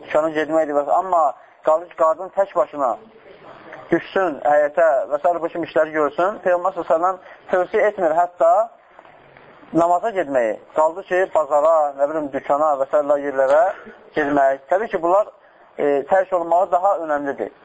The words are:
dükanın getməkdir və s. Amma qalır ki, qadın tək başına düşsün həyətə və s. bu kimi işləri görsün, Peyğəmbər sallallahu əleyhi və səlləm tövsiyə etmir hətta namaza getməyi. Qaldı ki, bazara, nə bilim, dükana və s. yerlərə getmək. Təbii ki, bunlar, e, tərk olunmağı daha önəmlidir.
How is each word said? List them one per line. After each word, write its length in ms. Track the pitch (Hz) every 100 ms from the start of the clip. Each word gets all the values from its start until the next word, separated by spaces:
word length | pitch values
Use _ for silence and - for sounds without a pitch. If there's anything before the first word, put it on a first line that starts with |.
| -
dükanın 280 | 151 160 156
getməkdir 440 | 151 160 151 147
və 60 | 139
s. 60 |
Amma 340 | 165 190 180 151 - - _
qalır 240 | - 156 175
ki, 80 | -
qadın 380 | 160 156 185
tək 220 | - 196 175
başına 400 | 151 147 135 107 - - - - - - - - -
düşsün 480 | 170 - 196 180 143
həyətə 440 | - 147 147 147 165 135 101
və 100 | 143
s. 100 | 175 170
bu 60 | 160
kimi 200 | 170 165
işləri 240 | 165 156
görsün, 500 | 156 147 147 180 220
Peyğəmbər 300 | 185 175 180
sallallahu 80 | 180
əleyhi 0 |
və 80 | 160
səlləm 260 | 165 180 185 - - -
tövsiyə 400 | 185 175 220 202
etmir 240 | 202 170 156
hətta 340 | 175 - 165 180 226 - _ - - - - - - - -
namaza 400 | 160 170 175 220
getməyi. 480 | 190 147 135 113 101 -
Qaldı 280 | 151 156 170
ki, 240 | 185 185 185
bazara, 400 | 170 147 147 151 165 147 139
nə 100 | 143
bilim, 180 | 156 147
dükana 380 | 135 - 143 156 139
və 60 | 135
s. 120 | 151 143 147
yerlərə 380 | 143 135 131 147 180 - - - -
getmək. 500 | - 143 143 135 135 -
Təbii 200 | 185 226
ki, 140 | 190
bunlar, 260 | 170 190 214 _ _ _ - -
e, 60 | 147 139 139
tərk 240 | 190 190
olunmağı 380 | 185 170 170 190
daha 220 | 175 190 170
önəmlidir. 520 | 165 147 143 123 104 -